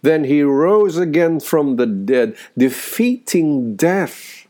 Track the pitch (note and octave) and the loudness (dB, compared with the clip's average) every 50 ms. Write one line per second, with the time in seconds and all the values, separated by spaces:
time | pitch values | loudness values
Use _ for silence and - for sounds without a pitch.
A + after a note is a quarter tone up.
0 | - C#3+ D#3+ D#3 D3+ C3 C#3+ D3 D3 C#3+ C#3 C3+ D3+ F3 G3+ G#3+ G#3 G3 D#3+ E3 | 2 2 2 2 2 0 2 2 2 2 2 2 2 2 4 4 2 2 0 -2
1 | F3+ E3 D3 E3 F3 E3 E3 D#3+ D3+ - - D#3+ D3 C#3 C3 A#2 B2 A#2 G#2 F#2+ | -2 0 2 2 2 2 0 -2 -4 -2 0 0 0 0 0 0 0 -2 -2 -4
2 | G2 G2+ C3 B2+ A#2+ A2 A2 - - - _ - B2+ C3+ B2 - - - - - | -2 0 2 2 2 0 -4 -10 -20 -14 _ 0 0 0 0 -4 -12 -12 -4 -2
3 | A3+ B3 B3 B3 _ - - F#3 D#3+ D#3 D3 C3+ B2 A#2 G#2+ F#2+ - E3+ F#3 G3 | 0 0 0 -4 _ -2 0 0 2 2 0 0 -2 -4 -4 -2 0 0 0 0
4 | F3+ - - - - - - - - _ | -2 -4 -8 -14 -20 -20 -20 -20 -20 _